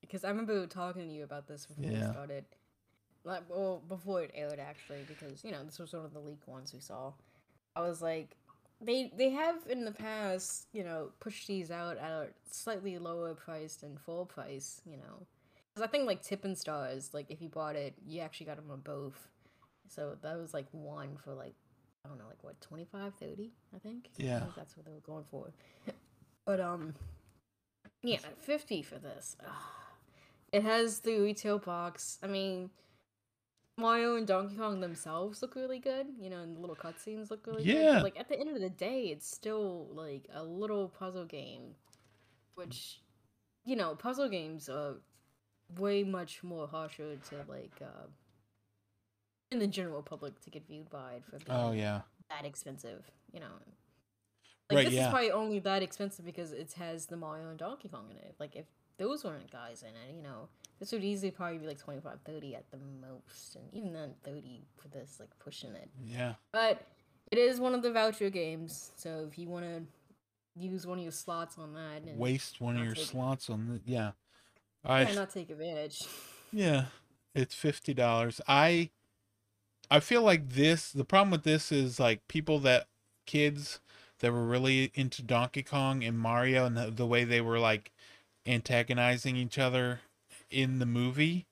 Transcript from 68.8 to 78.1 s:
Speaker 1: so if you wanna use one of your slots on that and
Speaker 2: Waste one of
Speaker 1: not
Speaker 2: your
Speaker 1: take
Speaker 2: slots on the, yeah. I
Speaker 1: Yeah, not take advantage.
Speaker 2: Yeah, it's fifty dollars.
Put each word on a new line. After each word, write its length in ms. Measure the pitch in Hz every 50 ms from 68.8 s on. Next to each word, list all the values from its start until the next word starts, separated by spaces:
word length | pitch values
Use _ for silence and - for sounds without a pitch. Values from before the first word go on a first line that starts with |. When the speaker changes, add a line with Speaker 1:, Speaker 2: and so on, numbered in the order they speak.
| - - -
Speaker 1:
so 300 | - - 170 160 156 156 151
if 60 | 151 175
you 100 | 175 170
wanna 360 | 175 175 175 170 170 165 165 143 - _ _ _ _ _ _ _ _ _ _ _ _
use 320 | 175 180 185 185 185 170
one 120 | 175 180 180
of 40 | 175
your 80 | 165 156
slots 440 | - - - 170 165 170 165 -
on 160 | - 160 151 151
that 300 | 156 160 156 151 151 151
and 140 | - 110
Speaker 2:
Waste 420 | 113 120 127 131 135 - - - -
one 160 | 123 120 120
of 40 | 120
Speaker 1:
not 40 | 117
Speaker 2:
your 100 | 113 110
Speaker 1:
take 140 | 113 156 139
Speaker 2:
slots 400 | - 127 127 131 135 131 - -
on 180 | 113 107 110
the, 140 | 117 120 113 92
yeah. 280 | 120 123 120 110 104 101 _ _ _ _ _ _ _ _ _ _ _ _ _ _
I 220 | 139 131 131 131
Speaker 1:
Yeah, 60 | 110 101
not 160 | - - 190
take 200 | - 190 175 160
advantage. 600 | 160 151 160 170 165 151 151 156 - - - - - - - - - - - -
Speaker 2:
Yeah, 360 | - 214 196 170 151 135 131 127 - - _ _ _ _ _ _ _
it's 180 | 143 131 - -
fifty 380 | - - 156 143 - - - 139
dollars. 480 | 123 123 120